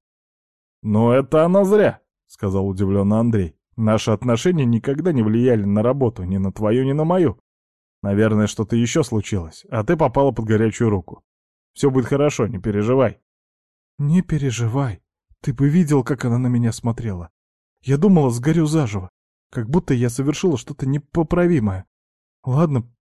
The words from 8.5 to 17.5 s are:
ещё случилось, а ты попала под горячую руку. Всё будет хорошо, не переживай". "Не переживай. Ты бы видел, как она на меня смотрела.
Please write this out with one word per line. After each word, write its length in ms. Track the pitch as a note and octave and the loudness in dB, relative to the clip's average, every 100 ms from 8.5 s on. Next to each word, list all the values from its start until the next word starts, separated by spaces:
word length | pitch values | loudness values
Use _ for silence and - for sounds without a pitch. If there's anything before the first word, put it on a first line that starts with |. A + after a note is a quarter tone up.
| - G#2 A#2 | -2 -2 0
ещё 260 | A#2 E3 | 0 0
случилось, 640 | D3 A2+ - G2+ E2 - - | -2 -4 -4 -6 -6 -16 -8
а 140 | A#2 | -6
ты 140 | G#2 E3 | -2 0
попала 340 | D3 C#3 C#3 | 0 2 0
под 140 | A#2+ A2 | 0 0
горячую 440 | A2 A2 - A#2 | 0 0 0 0
руку. 340 | G2+ - - _ _ _ _ _ | 0 -4 -18 _ _ _ _ _
Всё 180 | - C#3+ | -2 0
будет 140 | C3 A#2 | 0 0
хорошо, 420 | C#3 D3 - G#2+ | 0 0 0 -4
не 120 | F#2 | -4
переживай". 600 | A2+ G2+ G#2+ C3 A#2 - _ _ _ _ _ _ _ - | -4 -2 0 2 0 -2 _ _ _ _ _ _ _ -6
"Не 240 | C#3+ F3 | 0 0
переживай. 800 | F3+ D3+ C#3 A2+ A#2 C3 C3+ F#2 _ _ _ _ | 0 -2 -2 -2 -2 -2 -4 -6 _ _ _ _
Ты 120 | - | -8
бы 140 | A#2 C#3+ | 0 2
видел, 380 | E3 D#3 D3 B2 | 2 4 2 0
как 180 | C3 | -4
она 140 | B2 A#2+ | -2 0
на 100 | B2+ | 0
меня 240 | A#2+ A#2 | 0 0
смотрела. 580 | A2 A2+ A2 A2+ F#2 E2+ _ _ | -2 -6 -4 -6 -8 -12 _ _